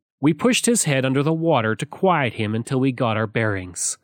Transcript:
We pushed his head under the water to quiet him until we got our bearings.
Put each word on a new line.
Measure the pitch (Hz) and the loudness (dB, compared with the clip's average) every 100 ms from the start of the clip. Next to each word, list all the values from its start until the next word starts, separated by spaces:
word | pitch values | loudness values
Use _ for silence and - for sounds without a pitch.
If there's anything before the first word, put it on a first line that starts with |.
| _ _ | _ _
We | 143 | 0
pushed | 165 247 247 - | 2 2 2 2
his | 233 | 0
head | - 135 131 | 2 0 2
under | 135 | 0
the | 143 | 0
water | 160 165 139 110 | 0 2 2 2
to | 110 147 | -2 -6
quiet | - 190 165 123 | -2 0 2 0
him | - 104 | -2 -4
until | 113 113 131 | -4 -2 0
we | 135 | 0
got | 123 120 110 | 0 -2 0
our | 110 | -2
bearings. | 117 110 98 90 90 - - | -2 -2 -2 -6 -8 -8 -8